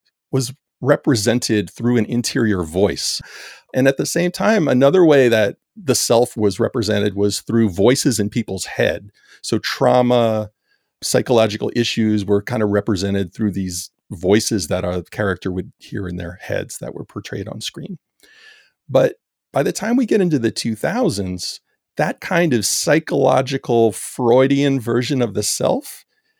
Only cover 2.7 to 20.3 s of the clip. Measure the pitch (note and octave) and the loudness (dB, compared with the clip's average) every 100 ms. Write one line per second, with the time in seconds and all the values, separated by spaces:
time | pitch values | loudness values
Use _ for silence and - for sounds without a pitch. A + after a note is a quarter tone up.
2.7 | F2+ G2+ C#2 - - - - - - _ | 0 0 0 -6 -8 -12 -20 -20 -20 _
3.7 | - C3+ - D3 F3 F3+ - G3 A3 C#3+ | 0 2 2 -2 -2 -2 -2 0 2 2
4.7 | B2+ C#3 F#3 E3 C#3+ B2 A2+ G#2 - _ | 4 4 6 6 6 6 4 2 -2 _
5.7 | - D3+ A#2 - A#2+ B2 A2+ G#2 F#2+ A2+ | -8 -2 0 2 2 2 0 0 0 -2
6.7 | B2+ G#2 G#2 G#2 G2 G2+ - - A#2 G#2+ | -2 -2 0 0 0 -2 -2 -2 2 2
7.7 | F2 G#2+ C3+ C#3+ G#2+ G#2 A#2+ G#2+ F#2+ - | 4 4 4 2 0 -2 -4 -6 -8 -6
8.7 | - A#2 E2 G#2 _ _ - - A2 - | -2 -2 -2 -10 _ _ -18 -4 -4 -4
9.7 | - C3 B2 B2 B2 A2+ A2 G#2 _ _ | 0 2 4 4 2 2 -2 -6 _ _
10.7 | _ _ _ - - A#2 A#2 A2 G#2+ A#2 | _ _ _ -2 -2 2 4 2 0 -4
11.7 | A#2+ A2+ - A2 G#2+ G2 G2+ - A#2+ G#2 | -2 -2 0 0 0 0 -2 -2 -2 0
12.7 | G#2 A#2 F#2+ G2 G2 F#2 - G#2+ F#2 F#2 | 0 0 -2 0 -2 -4 -4 -4 -2 -6
13.7 | F2+ - _ - E2+ F2+ A2 - G#2+ D#2+ | -8 -12 _ -16 -4 2 2 2 -2 -2
14.7 | F#2 F#2 F2+ - - G2+ F2+ F#2+ F2+ F2 | -4 -2 -4 -6 -4 -4 -2 -4 -6 -8
15.7 | - - G#2 F2+ F2+ E2+ F#2 - G2+ - | -14 -12 -8 -8 -8 -10 -12 -6 -6 -6
16.7 | - - - - G#2+ - G#2+ F#2+ A2+ - | -12 -12 -12 -12 -12 -10 -10 -10 -10 -12
17.7 | - - F3 _ _ _ _ - - _ | -12 -14 -14 _ _ _ _ -20 -20 _
18.7 | _ - C3 C#3 - _ _ _ C#3 D#3 | _ -2 0 0 -2 _ _ _ -4 -2
19.7 | - G#3+ B3 A3+ A3 F3+ | -4 -2 0 2 2 2